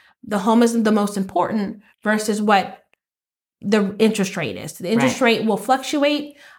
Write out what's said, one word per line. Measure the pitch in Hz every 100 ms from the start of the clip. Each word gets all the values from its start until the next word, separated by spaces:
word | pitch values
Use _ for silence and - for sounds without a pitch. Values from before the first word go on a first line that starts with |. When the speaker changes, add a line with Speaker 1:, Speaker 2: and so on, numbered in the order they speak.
| _ _
Speaker 1:
the | - 208
home | 202 226
is | 233 233
the | 214
most | 214 202
important | 202 190 - - 214 196 - _ _
versus | 214 214 214 208
what | 208 196 - - _ _ _ _ _ _ _ _
the | 202 214 196 196
interest | 220 220 190
rate | 180 131 92
is. | 151
The | - 180
interest | 226 262 247
Speaker 2:
Right. | 240 220
Speaker 1:
rate | 220
will | 196
fluctuate. | 226 262 269 302 285 294 294 - -